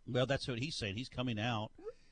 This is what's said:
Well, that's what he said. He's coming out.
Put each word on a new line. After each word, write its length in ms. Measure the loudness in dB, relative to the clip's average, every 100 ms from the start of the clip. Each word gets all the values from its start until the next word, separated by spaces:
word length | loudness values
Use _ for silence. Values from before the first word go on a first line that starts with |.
| -2
Well, 200 | 2 4
that's 200 | 2 0
what 120 | -2
he 120 | -2
said. 260 | -2 -2 -2
He's 120 | -4
coming 300 | -2 0 2
out. 320 | 2 0 -2 -6 -12 -14 -16